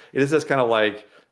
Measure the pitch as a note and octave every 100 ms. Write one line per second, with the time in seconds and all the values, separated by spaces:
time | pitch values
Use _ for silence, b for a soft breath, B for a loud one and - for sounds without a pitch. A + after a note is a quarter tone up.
0 | B C3 C#3 D3+ D3 C#3 A#2 A2 G#2+ G#2
1 | b b b